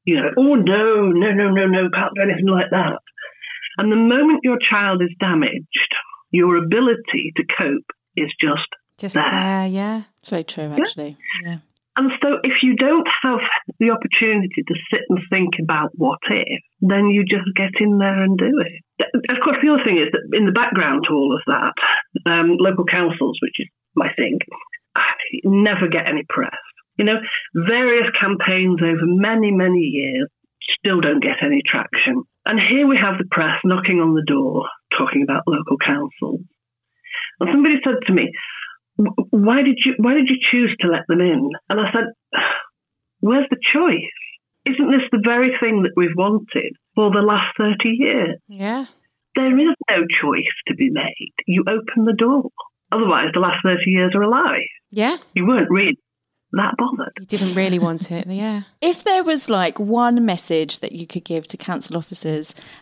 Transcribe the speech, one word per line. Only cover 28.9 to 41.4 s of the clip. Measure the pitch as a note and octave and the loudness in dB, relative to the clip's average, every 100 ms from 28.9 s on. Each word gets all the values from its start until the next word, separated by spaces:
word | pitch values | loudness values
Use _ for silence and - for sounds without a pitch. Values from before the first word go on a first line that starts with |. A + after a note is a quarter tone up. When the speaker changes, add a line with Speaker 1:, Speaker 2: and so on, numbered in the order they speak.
| E3 | 2
Speaker 1:
many, | D#3+ F#3 G3+ A3+ G#3 | 2 2 2 2 2
many | F#3+ F#3 F3+ | 2 2 2
years | D3+ C#3 C3+ C3 - _ _ - - - | 0 -2 -4 -4 -6 _ _ -12 -6 -2
still | G3+ F3+ | 0 2
don't | D3 D3+ | 2 2
get | - - | 0 -2
any | D3 C#3+ | 0 0
traction. | - A2+ - - - B2+ - _ | 0 -2 -2 -2 0 -2 -6 _
And | - G#3+ | -2 0
here | - C4+ C#4 | 2 2 4
we | A#3+ | 2
have | G3+ F#3 | 0 -2
the | F#3 | -4
press | F3 D#3 - | -2 -2 0
knocking | F#3 F#3 F#3+ F3+ | 0 0 2 2
on | D#3+ | 2
the | D#3 D3+ | 2 2
door, | C#3 C3 B2+ C3 - - - | 0 0 -2 -6 -10 -6 -4
talking | C3 C#3 | -2 0
about | C3+ C3+ - | 0 -2 -2
local | D3+ D#3+ C#3 | -2 -2 -2
councils. | - C#3+ D3 - - - F#3 _ _ _ _ _ - - - - | 0 -2 -4 -8 -8 -8 -10 _ _ _ _ _ -14 -12 -10 -4
And | B3 | 2
somebody | C#4+ D4+ C#4 | 4 4 2
said | C4+ B3+ - | 0 -2 2
to | |
me, | F3+ - - - - - - _ - | 2 2 -4 -14 -14 -16 -18 _ 0
"W-, | G#3 - - | 0 0 0
why | G#3+ G#3 C4 | 2 4 4
did | C4+ A#3+ | 4 2
you, | C4 B3+ | 0 2
why | A#3 | 2
did | D4 C4 | 4 2
you | B3+ - | 0 0
choose | B3 A3+ - | 2 0 0
to | F3 | 0
let | E3 - | 0 0
them | F3 | 2
in?" | F3+ D#3+ | 2 2